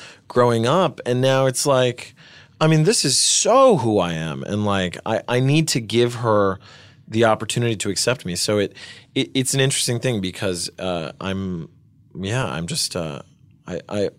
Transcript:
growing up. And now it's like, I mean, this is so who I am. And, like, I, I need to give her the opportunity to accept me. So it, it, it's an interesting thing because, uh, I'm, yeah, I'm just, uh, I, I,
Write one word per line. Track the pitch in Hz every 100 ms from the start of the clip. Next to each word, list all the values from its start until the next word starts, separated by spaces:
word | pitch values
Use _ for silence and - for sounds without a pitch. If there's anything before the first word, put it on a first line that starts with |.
| - - -
growing | - 123 117 113
up. | 165 175 - -
And | 123
now | 131 131 135
it's | 127 147
like, | 131 127 120 - - - - - -
I | 160
mean, | 160
this | 156 233 147
is | 123
so | - - 202 247 269 180
who | 113 104
I | 87
am. | 82 80 69
And, | 67 104 104
like, | 98 90 - -
I, | 110 -
I | 123
need | 131 151 156
to | 139
give | 110 113 120 120
her | 117 104 98 95 - - - - -
the | 110
opportunity | 113 107 110 - 120 107
to | 101
accept | 92 - 127 92
me. | 85
So | - 104
it, | 98 - - - -
it, | - 135
it's | 135 127
an | 135
interesting | 135 - - 120
thing | 131 113
because, | 95 - 101 87 90 -
uh, | 92 87 78 -
I'm, | 95 98 98 87 78 _ _ _ _
yeah, | - 95 120 117
I'm | 69 85
just, | - - 92
uh, | 80 71 - _ _ _ -
I, | 90 -
I, | 104 98